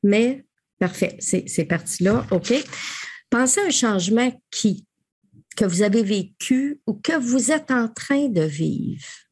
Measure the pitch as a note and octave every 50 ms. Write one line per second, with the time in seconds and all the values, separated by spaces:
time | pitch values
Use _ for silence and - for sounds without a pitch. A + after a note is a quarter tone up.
0 | - G3+ G3+ G#3+ A#3 B3 C4+ C4+ - _ _ _ _ _ _ _ F#3 F3 - -
1 | F#3 - - - - - - F3+ - - - - D#3+ - E3+ E3 - - - -
2 | F3 F#3+ G#3+ A#3+ - - - F3 F3+ - A#3+ C#4+ D4+ - - - - - - -
3 | - - - - _ _ - A#3+ C4 B3+ - - G4+ F4+ - - A#3+ A3+ G#3 F#3+
4 | F3 F#3 G#3+ A3+ B3 B3+ B3+ - _ _ - - - G#3+ F#3 - - _ _ _
5 | _ _ _ _ _ _ _ - _ _ - - A3 F#3+ E3+ F3 G#3 G#3 G3+ A#3
6 | A3 F#3+ G#3+ G3 G3 - _ _ - - B3+ B3+ C4+ C#4+ D4 - _ - G3+ -
7 | - - E4 D#4 B3 A#3+ B3 C4 - - D#4 D4+ D4+ - C4 B3 A3+ A3+ A3+ -
8 | - - C#4 C#4 C#4+ C4+ G#3+ E3+ D#3 D#3 C#3+ D3+ E3 D#3 - - - - - C#3
9 | - - - - _ _